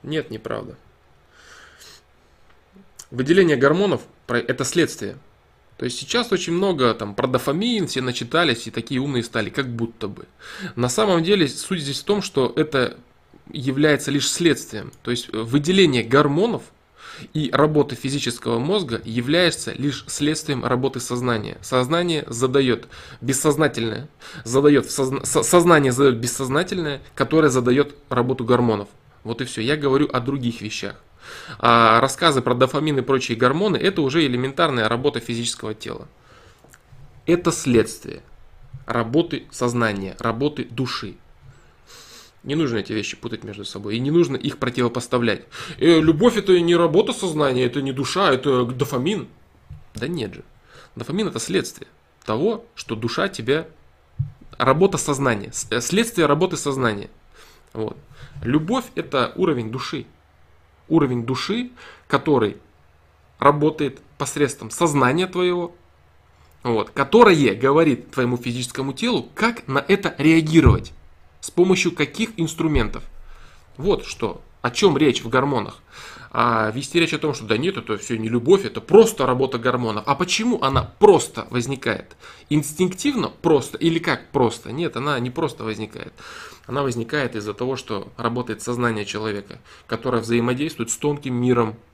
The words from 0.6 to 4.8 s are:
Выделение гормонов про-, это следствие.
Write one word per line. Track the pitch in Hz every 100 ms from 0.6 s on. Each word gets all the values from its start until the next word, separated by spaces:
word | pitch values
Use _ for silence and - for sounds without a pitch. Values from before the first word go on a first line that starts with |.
| - - _ _ _ _ _ _ - - - _ - - _ _ _ _ _ - _ - - - -
Выделение | 123 131 180 170 143
гормонов | 139 165 202 135 - _ -
про-, | 120
это | - 127
следствие. | 131 175